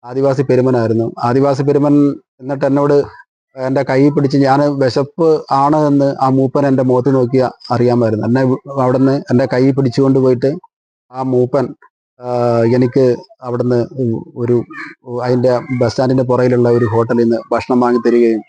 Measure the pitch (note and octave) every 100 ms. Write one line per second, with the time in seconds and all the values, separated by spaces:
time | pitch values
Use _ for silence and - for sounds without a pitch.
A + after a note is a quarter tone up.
0 | A#2+ B2+ C#3 C3+ C3 B2+ B2+ B2 A2+ A2+
1 | A#2 - A#2+ B2+ C#3 C3+ C#3 C#3+ D3 D3
2 | C#3+ C3+ _ _ B2+ C#3 C#3 C#3 C#3+ C#3+
3 | C3+ - - _ _ C3 C3 C3+ C3 C3+
4 | C#3+ D3+ C#3+ C#3 C#3 C#3 D3 C#3 C3+ A#2
5 | C#3 - E3 D#3 - C3+ C#3+ D#3 D3+ C#3+
6 | C#3 - C3 C3 C3 D3 C#3 C3+ B2+ B2+
7 | B2+ C3+ B2 C3 B2+ - - B2 A#2+ A#2+
8 | A#2 G#2+ A2+ B2 C3 C3 - C#3 B2+ B2+
9 | C3+ C#3 - B2 C3 B2+ C3+ C3+ C3+ A#2
10 | C3+ C3+ C3 B2 C3+ E3 _ _ _ _
11 | _ B2+ C3 B2+ B2 C#3+ B2+ - _ _
12 | _ _ B2 B2 A#2+ A#2 A#2 B2 B2+ C3
13 | B2+ A#2+ - - B2+ A#2+ A#2+ A#2+ A#2+ C3+
14 | B2 A2+ - B2+ A#2+ A#2+ - - - -
15 | - A#2+ B2 B2+ B2 B2 - B2+ A#2+ -
16 | C3 C3 B2+ B2 B2+ B2 A#2+ A#2+ A#2 A2+
17 | A#2 A#2+ A#2 A2+ - A#2 - B2+ B2 A#2+
18 | A#2 A#2 A#2 A2